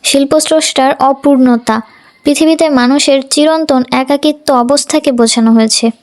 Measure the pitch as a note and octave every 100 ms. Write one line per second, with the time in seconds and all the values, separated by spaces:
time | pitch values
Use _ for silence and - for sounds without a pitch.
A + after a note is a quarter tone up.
0 | - C#4 C#4 D#4 - D#4+ D4+ - C4 -
1 | C4+ C#4 C#4+ C#4 B3+ A#3 A#3+ A3+ - -
2 | _ _ - D4 D#4+ D#4+ E4 C4+ B3 C#4
3 | C#4+ C4+ C4 - D4+ D#4+ D#4 C4 B3 B3+
4 | C4 C#4+ D4+ D4 - C4 A#3+ C#4+ - D#4
5 | D4 A#3+ A3+ - A3+ A3+ A3 - A3+ -